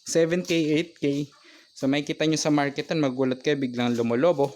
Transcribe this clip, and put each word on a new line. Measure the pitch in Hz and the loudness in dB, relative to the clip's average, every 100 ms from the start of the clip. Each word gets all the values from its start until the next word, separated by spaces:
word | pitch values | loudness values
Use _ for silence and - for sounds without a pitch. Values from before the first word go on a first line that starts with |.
seven | - 165 165 175 | 0 2 2 0
K, | 175 165 156 | 0 0 2
eight | 151 170 - | 0 -2 -4
K. | 143 143 143 - - - _ - | -2 -2 -6 -12 -20 -20 _ -4
So, | 135 | 0
makikita | 143 143 151 156 | 0 -2 -2 0
nyo | 151 | 0
sa | 160 | 2
market, | 147 143 139 - 165 | 2 0 -4 -4 0
magugulat | 139 127 131 127 151 | 0 0 -2 0 0
kayo, | 143 | 0
biglang | 135 120 120 | -2 -2 -2
lumolobo | 120 117 120 160 156 139 | 0 0 2 2 2 -2